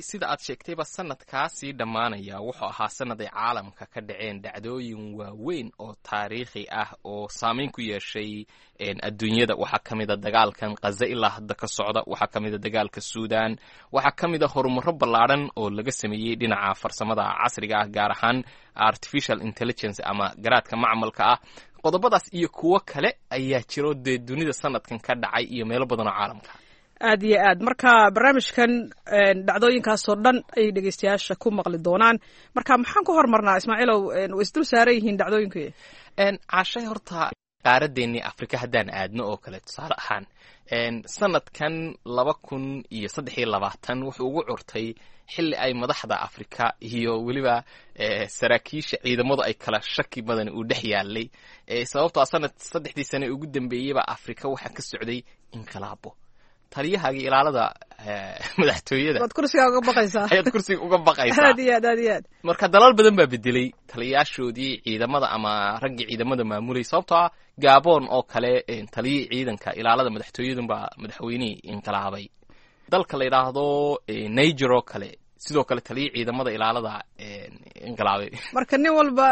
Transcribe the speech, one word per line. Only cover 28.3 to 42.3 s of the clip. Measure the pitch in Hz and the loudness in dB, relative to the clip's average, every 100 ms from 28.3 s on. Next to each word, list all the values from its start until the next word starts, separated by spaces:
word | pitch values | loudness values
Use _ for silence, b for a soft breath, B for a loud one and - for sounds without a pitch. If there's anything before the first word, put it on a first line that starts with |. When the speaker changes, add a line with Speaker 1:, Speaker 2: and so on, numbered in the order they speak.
| 269 - - 240 240 226 - - | 4 2 2 2 2 -4 -14 -2
Speaker 2:
een, | 208 196 190 190 | 4 4 4 2
dhacdooyinkaas | 202 240 254 220 214 - | 4 4 4 2 0 0
oo | 208 | 2
dhan | 226 254 - | 4 4 0
ayay | - 214 | 0 2
dhegaystayaasha | 196 190 - 196 196 - 185 | 2 -2 0 0 0 -2 -2
ku | 233 | -2
maqli | 208 180 170 | 0 -2 -2
doonaan. | 165 180 226 226 b b b - | 0 6 6 4 b b b -4
Marka | - 254 | 2 2
maxaan | 240 415 381 | 4 0 2
ku | |
hormarnaa, | 320 277 220 208 190 | 4 6 6 4 2
Ismaaciilow? | 233 220 247 214 196 | 2 2 4 4 2
Een, | 170 190 | -2 -2
way | 190 | -2
isdul | 202 311 311 | -2 0 2
saaran | 240 240 240 | 4 6 4
yihiin | 214 202 | 2 0
dhacdooyinku? | 190 214 208 180 139 - B B B - | 0 0 0 -4 -10 -12 B B B 0
Speaker 1:
Een, | 196 196 | 0 0
Caashay, | - 185 185 240 226 | -2 0 0 -2 -8
horta | 220 - 170 156 - _ _ 123 | -10 -8 -4 -4 -4 _ _ 4
qaaradeennii | 127 151 127 120 120 | 4 4 -2 -2 -4
Afrika | - - 117 131 | -8 -12 -8 -6
haddaan | 123 120 98 | -2 0 0
aadno | 98 95 110 | -4 -6 -6
oo | 104 104 | -6 -8
kale, | - 92 | -10 -16
tusaale | - - 160 - | -16 -12 -8 -6
ahaan, | - 104 98 b b b b | -4 -6 -8 b b b b
een, | 117 117 117 - | -4 -2 -6 -10
sanadkan | - 202 160 - - 151 160 160 - | -2 0 0 -2 -6 -6 -4 -8 -12
laba | - 123 131 | -6 0 0